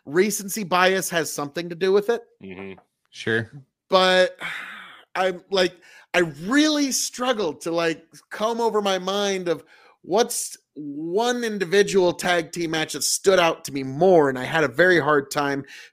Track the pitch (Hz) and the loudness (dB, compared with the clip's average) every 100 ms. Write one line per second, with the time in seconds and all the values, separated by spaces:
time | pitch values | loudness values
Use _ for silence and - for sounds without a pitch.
0 | - 156 208 196 196 220 180 180 185 190 | -4 0 0 0 -6 -8 -2 2 2 2
1 | 180 170 147 - 143 165 175 165 190 202 | -2 -4 -4 -6 -8 -8 -10 -4 2 2
2 | 202 226 - _ - 185 98 92 _ _ | 2 -4 -6 _ -18 -16 -16 -18 _ _
3 | _ - - 113 110 147 - _ - 185 | _ -10 -2 -2 -4 -14 -20 _ 0 2
4 | 185 185 180 - - - - - - - | 4 4 2 -2 -14 -12 -14 -18 -20 -20
5 | _ 175 190 180 - 190 185 - - - | _ -4 -4 -4 -4 0 0 -2 -20 -20
6 | _ 175 175 139 175 277 311 294 277 - | _ 0 0 -4 -2 2 2 2 -2 -2
7 | - - 254 220 160 147 170 170 170 160 | -6 -4 -2 -2 -2 -4 -4 -2 -2 -4
8 | _ - - - 214 233 233 214 196 190 | _ -20 -16 -6 -4 0 0 0 0 -2
9 | 185 202 202 190 175 151 - - _ _ | -2 -2 -2 -2 -2 -4 -6 -20 _ _
10 | - 190 247 - - - _ - 147 143 | -4 0 0 -2 -8 -12 _ -16 -12 -10
11 | 165 185 240 247 233 208 180 196 190 190 | -4 -2 -2 -2 -4 -4 0 2 2 2
12 | 180 175 180 175 160 175 165 160 156 147 | 2 0 0 -2 -2 -6 -4 -4 -4 -4
13 | - - - 185 170 - - 139 131 135 | -4 0 4 4 4 0 -6 -8 -6 2
14 | 185 175 143 127 127 160 143 120 180 170 | 6 6 6 0 -2 0 0 4 6 6
15 | 139 147 139 147 143 139 139 - - | 4 2 0 -2 -2 -2 -6 -16 -20